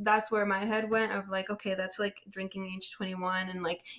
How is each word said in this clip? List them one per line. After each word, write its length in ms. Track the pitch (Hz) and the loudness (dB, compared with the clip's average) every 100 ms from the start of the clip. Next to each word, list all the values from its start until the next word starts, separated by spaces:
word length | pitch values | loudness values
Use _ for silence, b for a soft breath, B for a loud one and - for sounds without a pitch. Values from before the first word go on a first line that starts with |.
that's 300 | 208 214 220 | 4 4 4
where 140 | 214 202 | 2 4
my 180 | 190 | 2
head 260 | 214 220 214 | 2 0 2
went 220 | 220 214 | 2 2
of, 160 | 202 196 | 0 0
like, 180 | 190 190 | -2 -2
okay, 240 | 208 196 | -4 -2
that's, 240 | 185 185 - | -2 -2 0
like, 240 | 202 - 202 | -2 -2 -14
drinking 400 | 190 190 190 190 | -8 -6 -6 -8
age 180 | 185 - | -8 -10
twenty-one, 560 | - 190 185 185 185 185 | -6 -4 -2 0 0 -2
and, 140 | 185 | -2
like, 200 | 170 - B | -2 -2 B